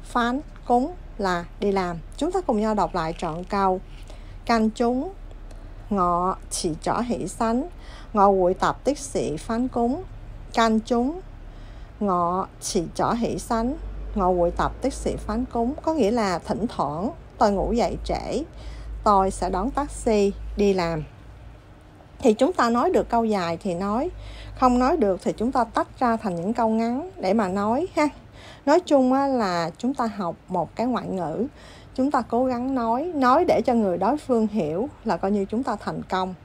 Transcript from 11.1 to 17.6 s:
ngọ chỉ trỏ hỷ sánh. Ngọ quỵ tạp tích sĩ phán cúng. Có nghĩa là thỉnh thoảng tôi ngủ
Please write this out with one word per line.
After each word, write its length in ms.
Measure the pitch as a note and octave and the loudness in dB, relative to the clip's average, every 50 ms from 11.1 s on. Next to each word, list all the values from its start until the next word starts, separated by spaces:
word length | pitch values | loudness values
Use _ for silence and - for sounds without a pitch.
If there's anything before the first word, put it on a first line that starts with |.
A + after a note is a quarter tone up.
| E4 F#4 - - - - - - - - - - - - - - - - | -2 -6 -10 -14 -16 -16 -16 -16 -16 -16 -16 -16 -14 -16 -16 -16 -8 -4
ngọ 460 | G#3+ G3+ F3+ F3 F3 E3+ F3+ F#3+ F#3 - - - | 0 0 2 2 2 2 0 0 -2 -4 -8 -10
chỉ 220 | - - - G3+ D#3+ - - | -8 -2 -2 -2 -2 -2 -2
trỏ 160 | - E3+ C3 | 0 0 0
hỷ 280 | G3 A#3+ - - - F#3 | 2 0 0 -2 -2 -4
sánh. 380 | - - A#3+ A3+ A3+ B3 D4 E4 - - - - - - - | -4 -2 -2 0 0 -2 -2 -4 -8 -10 -10 -10 -10 -6 -2
Ngọ 180 | G#3+ F#3 F3+ | 2 2 2
quỵ 180 | F#3 F3 E3+ F3 - | 4 4 2 2 2
tạp 260 | - E3 C3+ - - | 0 -2 -2 -2 -2
tích 120 | - C4 C4+ | -4 -4 -4
sĩ 220 | - - - - | -2 -4 -4 -4
phán 280 | - - - G#3 A#3 B3+ | -4 -6 -4 -4 -4 -4
cúng. 300 | B3 - A#3 A#3 A#3+ D4+ - | -4 -2 -2 -2 -2 -2 -2
Có 120 | - D#4+ D#4+ | -2 -2 2
nghĩa 160 | D#4+ A3+ G3 | 4 2 4
là 280 | A#3+ B3 G#3+ G3 F3 E3 | 4 2 2 0 0 -2
thỉnh 280 | - - G#3 - G#3 B3 - | -2 -4 -4 -2 -2 -4 -2
thoảng 340 | - D#3+ C#3 D3 D#3+ F#3+ C4+ E4 - - - - - | -2 -2 -2 -2 -2 -4 -4 -6 -8 -16 -18 0 2
tôi 140 | A#3+ G#3 | 4 4
ngủ 200 | G3+ F#3+ | 4 2